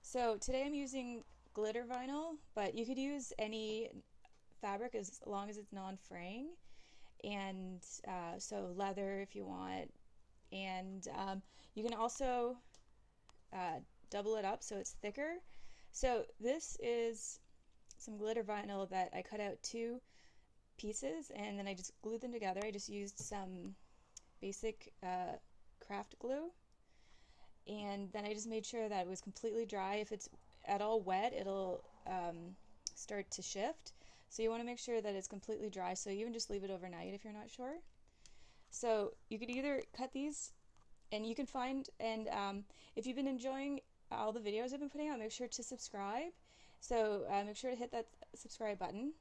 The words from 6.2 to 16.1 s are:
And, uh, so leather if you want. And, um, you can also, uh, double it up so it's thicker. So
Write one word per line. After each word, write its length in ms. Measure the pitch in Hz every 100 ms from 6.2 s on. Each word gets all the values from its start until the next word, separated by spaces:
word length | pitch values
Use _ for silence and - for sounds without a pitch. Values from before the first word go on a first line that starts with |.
| 175 220 302 349 - - - - - -
And, 600 | 208 202 196 190 185 180 - - -
uh, 300 | 180 170 180
so 340 | - 202 185 180
leather 460 | 196 190 196 196
if 140 | 196 202
you 100 | 190
want. 460 | 185 185 190 - - - - - - -
And, 560 | 190 190 185 190 190 - 143
um, 260 | 196 196 - - -
you 100 | -
can 100 | 233
also, 680 | 220 233 - 262 247 240 247 - - - - - - - - -
uh, 280 | 190 180 160 - - -
double 260 | 202 208 220
it 100 | 196
up 180 | 220
so 140 | - 202
it's 140 | 190
thicker. 500 | - 208 208 302 349 - - - - - -
So 280 | 262